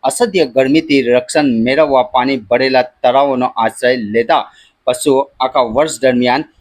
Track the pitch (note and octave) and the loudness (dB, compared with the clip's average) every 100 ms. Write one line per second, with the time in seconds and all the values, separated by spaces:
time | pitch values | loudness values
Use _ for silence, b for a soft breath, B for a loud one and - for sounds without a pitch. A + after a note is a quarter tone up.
0 | C3 - A#3+ F#3 D3 A#2+ C3 D#3 D#3+ C#3+ | -4 -2 -2 0 0 0 2 2 2 0
1 | A#2+ B2 B2 D#3+ C#3+ A2+ A#2 C#3 D#3 C3+ | 2 0 0 -2 0 0 0 2 2 2
2 | B2 B2+ B2+ C3+ G#2 A#2+ C3 C3 B2+ _ | 0 -2 -2 -4 -2 -2 2 0 -2 _
3 | B2+ C3 C#3+ C3 B2 - A2+ - B2+ B2+ | 0 2 0 0 -4 -2 -4 -2 -2 -2
4 | G#2+ A2+ A#2+ D#3 - b b b - B2+ | -2 -4 0 0 -2 b b b -6 -4
5 | - C3 C3+ _ C3 C#3+ A#2+ A2+ D#3 - | 0 0 0 _ -4 -2 -2 0 -2 -2
6 | C3 B2 B2 B2+ D#3+ _ | 0 0 0 -2 -4 _